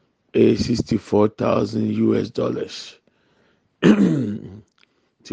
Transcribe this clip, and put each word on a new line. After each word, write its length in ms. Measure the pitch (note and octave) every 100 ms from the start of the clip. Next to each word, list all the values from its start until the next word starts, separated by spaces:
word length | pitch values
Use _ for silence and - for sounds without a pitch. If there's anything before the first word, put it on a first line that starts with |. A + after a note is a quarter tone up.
| _ _ _
ɛyɛ 240 | - A2 G#2+
sixty-four 680 | - A#2 - G#2+ - G2+ G#2+
thousand 580 | - A2+ G2+ G#2+ A2 G#2+
U 200 | G#2+ A2 G#2+
S 140 | G#2+
dollars. 680 | - A#2+ B2 - - - - _ _ _ _ _ _ _
<clears throat> 120 | _
Nti 1500 | E3+ G#3 F#3+ D#3 A2+ G#2 - G#2 - _ _ _ _ _ -